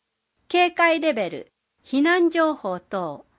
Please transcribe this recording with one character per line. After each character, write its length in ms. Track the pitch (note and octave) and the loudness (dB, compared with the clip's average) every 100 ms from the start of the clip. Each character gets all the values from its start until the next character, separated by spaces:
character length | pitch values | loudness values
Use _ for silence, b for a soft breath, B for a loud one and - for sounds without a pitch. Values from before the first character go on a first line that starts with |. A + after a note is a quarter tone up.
| _ _ _ _ - | _ _ _ _ -4
警 240 | F4 F4+ | 0 2
戒 300 | F4 E4+ D#4+ | 2 2 2
レ 120 | D#4+ | 0
ベ 160 | A3+ F3+ | -2 -4
ル、 220 | C#3+ - _ _ _ | -8 -14 _ _ _
避 180 | - C4 | -4 0
難 280 | D#4 F4+ E4+ | 2 2 2
情 260 | E4 D#4+ C#4+ | 2 0 -2
報 240 | G3+ F3+ | -6 -8
等、 460 | - G3 E3+ C#3+ - | -8 -6 -6 -8 -16